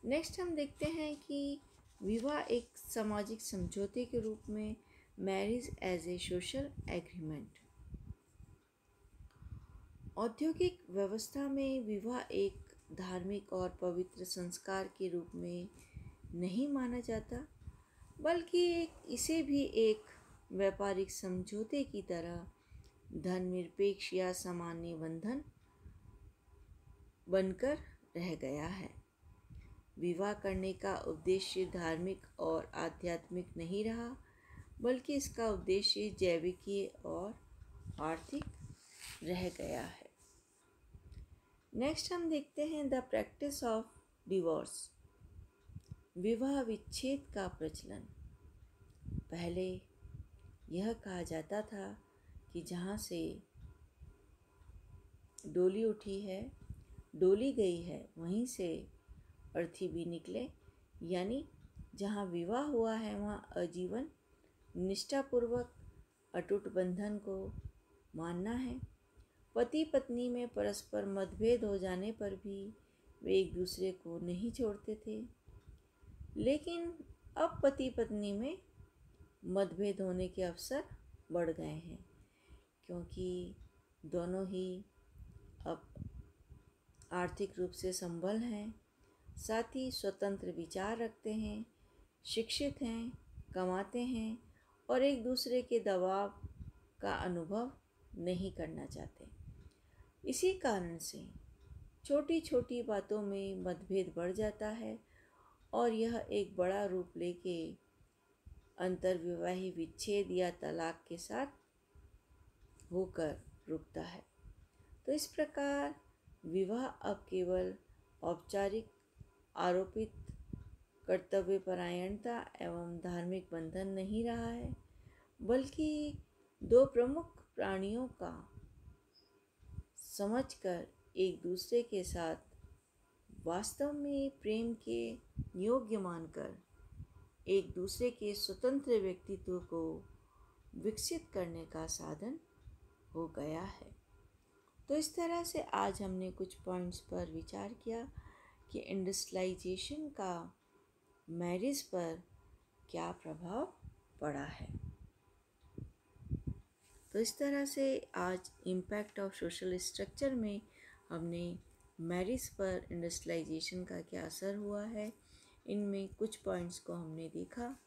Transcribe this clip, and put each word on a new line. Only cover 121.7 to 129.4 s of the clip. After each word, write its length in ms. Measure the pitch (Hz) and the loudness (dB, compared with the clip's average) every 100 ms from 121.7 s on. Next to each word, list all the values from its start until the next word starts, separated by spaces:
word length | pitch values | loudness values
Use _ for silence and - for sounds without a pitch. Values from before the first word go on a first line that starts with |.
| 180 175 180 185 208 240 233 - - | 0 0 0 -2 -2 -2 -4 -6 -6
एवं 380 | 170 170 170 170 | -4 -4 -4 -4
धार्मिक 500 | 180 175 175 185 185 | -2 -2 0 -2 -2
बंधन 360 | 165 160 185 196 | -6 -4 -2 -2
नहीं 360 | 190 190 214 | -2 0 0
रहा 260 | 233 233 233 | 0 0 -2
है, 260 | 233 247 254 - - - - - _ | -2 -4 -6 -10 -20 -20 -20 -20 _
बल्कि 760 | 190 254 269 - 311 302 294 - - _ _ _ | 4 4 4 0 2 2 -2 -4 -12 _ _ _
दो 240 | - 233 269 | 10 10 10
प्रमुख 680 | 233 247 294 330 - - | 8 4 2 -4 -12 -14
प्राणियों 540 | - 196 190 196 226 254 | -2 0 2 0 0 -4
का 440 | - 175 165 165 - - - - - _ _ _ _ | -4 -8 -8 -12 -16 -18 -20 -20 -20 _ _ _ _